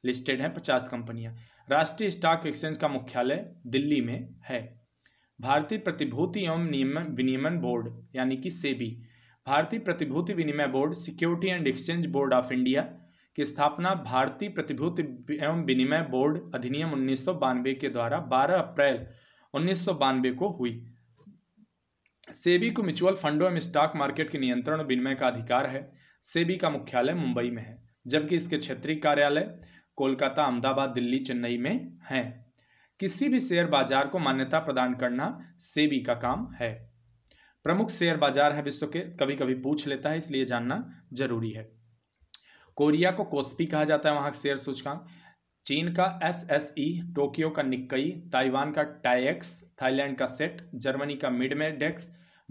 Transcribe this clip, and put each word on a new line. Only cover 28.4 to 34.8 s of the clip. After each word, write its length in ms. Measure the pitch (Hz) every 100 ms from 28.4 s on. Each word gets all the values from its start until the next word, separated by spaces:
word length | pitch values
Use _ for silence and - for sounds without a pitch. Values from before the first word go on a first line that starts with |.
| - 151
क्षेत्रीय 380 | - 131 147 156
कार्यालय 640 | 156 143 143 151 202 - - - _ -
कोलकाता, 480 | 135 131 139 156
अहमदाबाद, 460 | 139 120 135 135 135
दिल्ली, 300 | 123 120 131
चेन्नई 380 | 135 123 120 120
में 400 | 135 240 - - -
हैं। 440 | 131 113 - - _ _ _ _ -
किसी 300 | 190 - 285
भी 100 | 254
शेयर 260 | - 175 165
बाजार 420 | 143 127 135 143
को 120 | 185
मान्यता 400 | 139 131 131 160
प्रदान 340 | 156 127